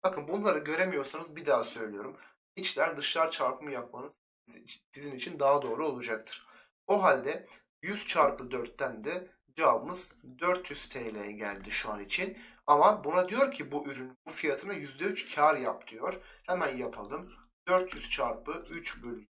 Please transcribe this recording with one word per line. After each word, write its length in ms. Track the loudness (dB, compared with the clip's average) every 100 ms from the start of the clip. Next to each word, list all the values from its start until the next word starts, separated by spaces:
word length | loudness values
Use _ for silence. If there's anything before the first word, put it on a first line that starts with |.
Bakın 240 | 0 -2 -4
bunları 300 | 0 2 2
göremiyorsanız 760 | 0 0 2 0 -4 -6 -10 -6
bir 100 | 2
daha 180 | 4
söylüyorum. 520 | 2 -4 -8 -6 -10 -12 -20 _ _ -2
İçler 400 | -2 2 0 0
dışlar 340 | -2 2 2
çarpımı 420 | 2 0 -2 -6
yapmanız 480 | -8 -8 -12 -14 _ _ _ -16 -16 -14 -16 _
sizin 220 | -12 -10
için 260 | -6 -6 2
daha 220 | 4 4
doğru 240 | 2 -2 -2
olacaktır. 600 | -4 -4 -6 -6 -14 -16 -20 _ _ 0
O 160 | 4
halde 440 | 6 6 2 -6 -10 -20 _ _
yüz 240 | -8 -6 -2
çarpı 440 | 4 4 4 -6
dörtten 540 | -6 -6 -4 -6 -4
de 260 | -6 -6 -8 _ _
cevabımız 600 | 2 4 4 0 -6 -8 -12 -20 -2
dört 320 | 0 0 -2
yüz 180 | -10 -8
T 260 | -8 -6
L 160 | -8 -8
geldi 400 | -6 -6 -6 -4
şu 200 | -4 -2
an 100 | -6
için. 380 | -4 -2 -2 -6 -18 -10 6
Ama 380 | 10 10 8
buna 240 | 2 2 2
diyor 240 | 4 4
ki 200 | 2 -6
bu 140 | -4 -4
ürün, 320 | -8 -10 -12 -10
bu 40 |
fiyatına 420 | -4 -2 -2 -4
yüzde 320 | -8 -8 -4
üç 300 | -4 -4 -6
kar 220 | 4 6 6
yap 300 | -2 -6 -12
diyor. 360 | -8 -6 -6 -12 -18 -4
Hemen 300 | -2 0 -2
yapalım. 560 | -6 -8 -10 -10 -12 -20 _ _ 2
Dört 260 | 2 2
yüz 160 | -8 -6
çarpı 560 | -2 -2 -2 -8 -10 -8
üç 320 | -10 -10 -10
bölü 240 | -10 -12 -14